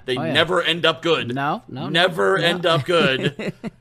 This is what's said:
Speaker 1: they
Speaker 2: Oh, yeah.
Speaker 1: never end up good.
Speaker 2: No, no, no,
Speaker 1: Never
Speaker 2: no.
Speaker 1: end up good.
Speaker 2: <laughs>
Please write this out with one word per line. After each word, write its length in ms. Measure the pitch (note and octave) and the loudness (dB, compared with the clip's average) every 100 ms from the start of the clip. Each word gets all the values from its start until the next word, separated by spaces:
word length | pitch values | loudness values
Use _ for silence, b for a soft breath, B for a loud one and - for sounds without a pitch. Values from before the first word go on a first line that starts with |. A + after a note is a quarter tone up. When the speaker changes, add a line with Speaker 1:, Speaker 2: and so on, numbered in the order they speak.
| - | -6
Speaker 1:
they 120 | B2+ | -4
Speaker 2:
Oh, 60 | |
yeah. 100 | D3+ | -2
Speaker 1:
never 280 | C#3+ E3 - | 0 0 0
end 240 | D3+ E3+ D#3+ | 0 0 0
up 160 | D#3+ | 0
good. 320 | E3 C#3 A#2 | 0 0 -2
Speaker 2:
No, 300 | C3 C#3+ G#3 - | -4 -4 -4 -8
no, 140 | B2+ | -10
no, 60 | F3 | -4
Speaker 1:
Never 480 | E3 F#3 E3+ G3 F#3+ | 2 2 2 0 2
Speaker 2:
no. 60 | E3+ | 0
Speaker 1:
end 200 | F3 E3+ | 0 2
up 200 | E3 C3 | 2 2
good. 680 | E3+ C#3+ C3 C#3+ - G3 - | 2 2 2 -2 -4 -8 -8
Speaker 2:
<laughs> 60 | - - | -12 -12